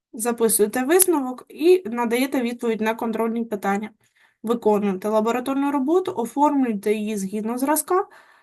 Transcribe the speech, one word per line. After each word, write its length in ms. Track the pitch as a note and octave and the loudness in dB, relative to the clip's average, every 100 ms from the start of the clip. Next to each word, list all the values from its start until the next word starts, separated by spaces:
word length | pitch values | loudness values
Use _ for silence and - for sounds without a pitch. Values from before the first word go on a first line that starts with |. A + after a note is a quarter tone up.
| _ | _
записуйте 680 | B3+ A#3 A#3 A3+ G#3 G#3+ B3+ | -8 -4 0 2 2 2 0
висновок 640 | B3+ F4+ F#4 D#4 B3+ B3+ - | 2 4 4 2 -2 -8 -12
і 400 | - D#4+ F#4 A3+ | 0 4 4 2
надаєте 520 | A#3+ A#3 A#3+ C4+ C#4 | -4 0 0 0 0
відповідь 400 | A#3 A#3+ A#3 G#3+ | -2 -2 -2 -2
на 140 | A3 A3+ | -2 -2
контрольні 500 | A3+ G#3+ A3+ A#3 A3+ | -2 -2 -2 -2 -4
питання. 480 | G3+ G3 G3 G#3+ - _ _ _ _ | -4 -2 -2 -4 -14 _ _ _ _
Виконуйте 680 | A3 A#3+ G#3+ G#3 G#3 F#3 G#3 | -4 0 2 2 0 -2 0
лабораторну 640 | A3 A3 A#3+ B3+ C4+ C#4+ | 0 0 0 -2 -2 0
роботу, 420 | C#4 C4 F4+ F#4 - | 0 2 0 0 -4
оформлюйте 800 | A#3 C#4 D4 C#4+ B3 G#3 G#3+ | -4 2 2 4 0 0 0
її 240 | G#3+ G#3+ G#3+ | 0 -2 -4
згідно 400 | F#3+ G#3+ G#3+ B3 | -4 -4 -4 -2
зразка, 500 | C4+ D4+ - F4+ G4+ - _ _ | 0 0 0 0 -2 -8 _ _